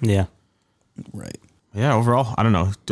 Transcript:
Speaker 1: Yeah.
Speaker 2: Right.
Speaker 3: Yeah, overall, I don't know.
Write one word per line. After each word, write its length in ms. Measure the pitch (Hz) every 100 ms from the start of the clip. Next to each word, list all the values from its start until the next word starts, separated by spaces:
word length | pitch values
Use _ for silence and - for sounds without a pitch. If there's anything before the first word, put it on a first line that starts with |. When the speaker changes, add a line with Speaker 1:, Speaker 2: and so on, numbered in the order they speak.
Speaker 1:
Yeah. 260 | 113 98 95 _ _ _ _ _ _ - -
Speaker 2:
Right. 260 | - - - _ _ _
Speaker 3:
Yeah, 200 | 104 139
overall, 400 | 113 120 123 113 -
I 40 |
don't 80 | 113
know. 180 | 90 95 - -